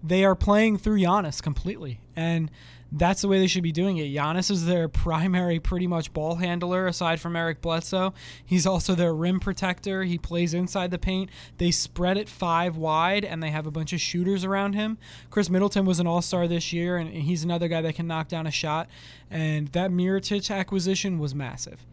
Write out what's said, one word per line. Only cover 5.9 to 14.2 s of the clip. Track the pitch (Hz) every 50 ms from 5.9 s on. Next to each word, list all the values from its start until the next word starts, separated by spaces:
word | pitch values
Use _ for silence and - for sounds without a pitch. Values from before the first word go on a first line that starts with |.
| 175 165 156 - -
ball | 151 151 160 170
handler, | 170 180 175 175 175 175 175 180 185 185
aside | 180 170 - 180 165 165 160
from | - 170 170
Eric | 170 170 165 160 -
Bledsoe. | - 165 165 165 170 - - 185 185 190 185 - - - - - -
He's | - 180 180 143
also | 190 190 170 - - 185
their | 170 175 170 160
rim | 156 165 180 185 185
protector. | - 196 190 - 196 185 180 - - 202 190 190 190
He | 180 175
plays | 160 - - 170 170 175 170 156
inside | 175 185 175 - 196 180 180 180
the | 175
paint. | - 190 190 190 190 190 - - - - - -
They | 175 175 170
spread | - - - - 170 175 180 190 202
it | 208 -
five | - - 190 170 165 170 175 180 165
wide, | 160 156 156 156 156 165 180 196 208 202
and | - 165 160 160
they | 156
have | 151 156 151
a | 156 147
bunch | 160 156 151 180
of | 170
shooters | - - - 175